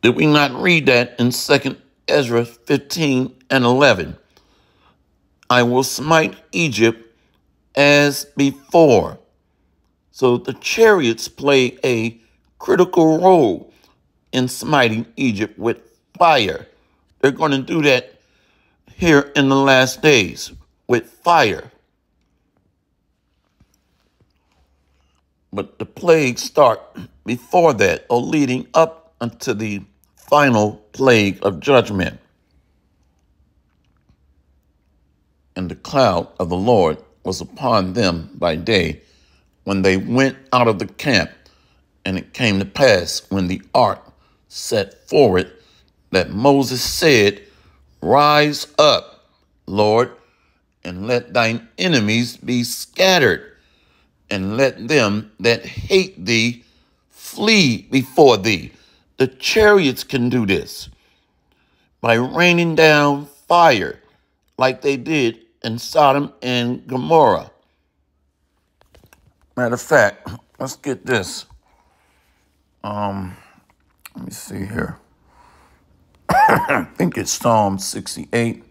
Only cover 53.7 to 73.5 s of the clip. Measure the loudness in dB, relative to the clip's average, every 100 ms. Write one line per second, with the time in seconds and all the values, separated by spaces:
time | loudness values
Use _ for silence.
53.7 | _ _ _ _ _ _ -8 -6 -2 -2
54.7 | -2 -2 0 0 -2 -8 _ -2 -2 -4
55.7 | -14 0 0 0 -8 -2 0 0 -4 _
56.7 | _ _ _ _ _ -20 -4 2 2 2
57.7 | 0 -2 -4 -2 4 4 6 0 -4 -6
58.7 | _ _ _ _ _ -4 -4 -4 2 4
59.7 | 4 2 -4 -6 -4 -2 0 0 -2 -4
60.7 | -16 -20 _ _ _ _ _ _ _ _
61.7 | _ _ _ 0 0 0 0 2 2 0
62.7 | 4 4 6 2 -2 -8 _ _ 4 4
63.7 | 2 -2 -10 _ _ _ _ _ -4 -2
64.7 | -2 -4 -4 -4 -2 -2 -4 _ _ -10
65.7 | -10 -4 2 4 2 -2 -10 -6 -4 -4
66.7 | -6 -8 -8 0 4 4 2 -4 _ _
67.7 | _ _ _ _ _ _ _ _ _ _
68.7 | _ _ _ _ _ _ _ _ -6 -4
69.7 | -4 2 4 4 0 -18 -18 _ _ -14
70.7 | -10 -10 -8 -4 -4 -4 -12 -18 -20 _
71.7 | _ _ _ _ _ _ _ _ _ _
72.7 | _ -12 -8 -6 -6 -10 -14 _